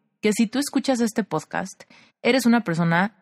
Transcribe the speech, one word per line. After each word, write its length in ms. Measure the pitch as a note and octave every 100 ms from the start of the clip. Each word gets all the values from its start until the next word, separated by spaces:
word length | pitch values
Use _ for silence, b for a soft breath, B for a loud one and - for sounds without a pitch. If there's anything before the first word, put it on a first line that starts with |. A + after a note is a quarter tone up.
| _ _
que 120 | G#3+
si 140 | G#3+ A3
tú 120 | C4
escuchas 420 | C#4+ C4 C#4 A#3+
este 240 | A#3 -
podcast, 600 | F#3+ D#3 - - F#3+ - - b b _
eres 240 | A#3 B3+ A#3
una 160 | A#3
persona 540 | F3 E3 E3+ E3+ G3+ -